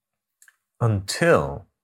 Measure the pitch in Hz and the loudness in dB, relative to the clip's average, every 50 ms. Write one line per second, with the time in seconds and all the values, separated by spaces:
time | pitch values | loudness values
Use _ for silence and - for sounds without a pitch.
0 | _ _ _ _ _ _ _ _ _ - _ _ _ _ _ - 123 113 107 98 | _ _ _ _ _ _ _ _ _ -20 _ _ _ _ _ -2 0 0 0 0
1 | 95 - - - 170 170 156 90 71 69 71 - - _ _ _ | -4 -6 -4 -2 2 2 4 2 2 -2 -6 -12 -16 _ _ _